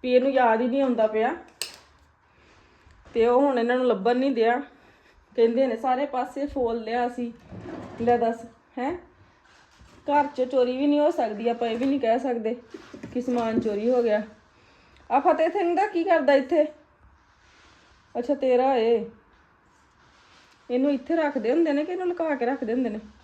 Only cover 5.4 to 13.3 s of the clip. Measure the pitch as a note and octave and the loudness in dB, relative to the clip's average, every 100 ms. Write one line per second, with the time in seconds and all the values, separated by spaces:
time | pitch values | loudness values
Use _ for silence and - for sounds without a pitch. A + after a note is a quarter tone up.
5.4 | A#3 A#3 C4+ A3+ C4 B3+ C#4 B3+ B3+ C#4+ | 2 2 0 0 -2 -2 -2 -4 -6 -6
6.4 | C#4+ C#4+ A#3 A#3 A3 A#3 B3 B3 A#3+ A3+ | -6 -4 -2 -4 -4 -4 -4 -4 -10 -10
7.4 | - - - - - - A#3 A#3+ A#3 A#3 | -20 -18 -14 -14 -14 -4 2 2 2 -2
8.4 | - - _ - B3+ F4 - _ - _ | -10 -20 _ -8 -6 -6 -12 _ -20 _
9.4 | _ _ _ _ - - - C#4+ C#4+ - | _ _ _ _ -20 -14 0 0 0 -2
10.4 | B3+ C4+ B3 B3+ D4 D4 D4 E4+ A#3 G#3 | -2 2 0 2 2 4 2 2 -4 -2
11.4 | A3+ A#3 A#3 A3+ C4+ C#4 A#3 A#3 C4 A#3 | -4 -2 -4 -2 -2 0 0 0 0 -4
12.4 | A3 A#3+ - - - - - B3 B3+ | -4 -6 -12 -20 -20 -18 -8 -6 -2